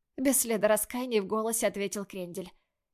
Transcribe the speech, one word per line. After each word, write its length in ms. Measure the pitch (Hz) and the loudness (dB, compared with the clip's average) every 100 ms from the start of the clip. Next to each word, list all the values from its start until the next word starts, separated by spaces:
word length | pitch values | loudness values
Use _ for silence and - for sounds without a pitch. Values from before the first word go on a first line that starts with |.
| _ - | _ -2
Без 240 | 269 254 | 2 2
следа 260 | 233 220 214 | 2 2 4
раскаяния 540 | 214 - 247 254 220 | 4 2 -4 0 0
в 40 | 190 | 2
голосе 400 | 214 220 226 208 | 0 0 0 0
ответил 380 | 196 196 208 | 0 -4 -6
крендель. 480 | 190 196 175 180 180 - _ _ _ | -8 -10 -8 -8 -12 -16 _ _ _